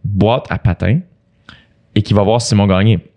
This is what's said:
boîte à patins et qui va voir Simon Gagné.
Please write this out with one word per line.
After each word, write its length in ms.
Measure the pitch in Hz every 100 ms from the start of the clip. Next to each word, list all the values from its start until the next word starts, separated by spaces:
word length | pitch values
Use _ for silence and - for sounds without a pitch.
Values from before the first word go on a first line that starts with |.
boîte 420 | - 101 101 127 -
à 80 | -
patins 420 | - 85 90 143 185 _ _ _ - - _ _ _ 104
et 60 |
qui 120 | 101
va 100 | 101
voir 180 | 101 120
Simon 240 | 117 107 101
Gagné. 320 | 95 107 98 -